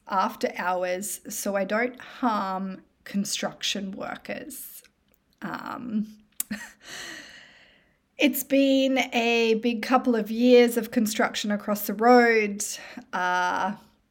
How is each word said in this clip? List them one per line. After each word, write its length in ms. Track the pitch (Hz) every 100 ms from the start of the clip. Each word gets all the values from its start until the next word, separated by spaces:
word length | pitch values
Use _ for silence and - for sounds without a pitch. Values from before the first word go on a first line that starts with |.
| -
after 420 | 196 208 - 240 -
hours 640 | 180 185 180 185 208 - -
so 280 | - 208 196
I 80 |
don't 340 | 190 214 247 247
harm 840 | - - 247 208 190 190 190 190 - _
construction 880 | - 202 202 - 196 - - 208 190
workers. 880 | 196 - - - - 311 - - - - _ _ _ _ _
Um, 640 | 180 - - - - 214 214 - _ _ -
<laughs> 80 | 208 - - - - - - - - - - - _ _ _ _ -
it's 260 | 269 -
been 540 | - 277 269 269 269 262 -
a 420 | 247 233 233 226 220
big 200 | 240 226
couple 340 | 214 254 254 226
of 140 | 214
years 460 | 226 247 247 240 233
of 140 | 214
construction 600 | 247 214 - 220 - 214
across 360 | 208 - 208 -
the 80 |
road, 720 | 202 233 247 240 226 208 202 - - - - -
uh, 600 | 190 180 180 180 185 190 202 - _ _